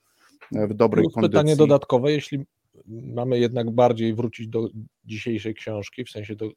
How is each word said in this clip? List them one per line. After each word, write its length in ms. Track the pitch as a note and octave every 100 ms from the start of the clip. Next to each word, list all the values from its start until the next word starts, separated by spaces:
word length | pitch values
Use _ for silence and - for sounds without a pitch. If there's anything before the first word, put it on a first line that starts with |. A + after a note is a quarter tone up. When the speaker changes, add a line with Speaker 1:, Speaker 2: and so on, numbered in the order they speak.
| _ _ _ _ -
Speaker 1:
w 220 | - G#2
dobrej 280 | G#2+ A2+ G#2
Speaker 2:
Plus 100 | E3
Speaker 1:
kondycji? 160 | A2+ A2+
Speaker 2:
pytanie 240 | B2+ D3+ D3
dodatkowe, 560 | D3+ C#3 - B2+ C3+
jeśli 260 | D3+ - C#3 C#3 _ _ _ -
mamy 520 | A2+ C3 A#2+ B2 B2
jednak 320 | A#2+ A#2+ A2+
bardziej 440 | A#2 B2 A2+ A2+
wrócić 340 | A2 A#2+ - A2+
do 200 | A2+ A2+ A2 A2 _
dzisiejszej 500 | - G#2+ A#2+ A2 A2
książki, 500 | G#2+ - G#2+ G2 -
w 60 | B2
sensie 260 | A2 G#2 G#2+
do, 120 | A2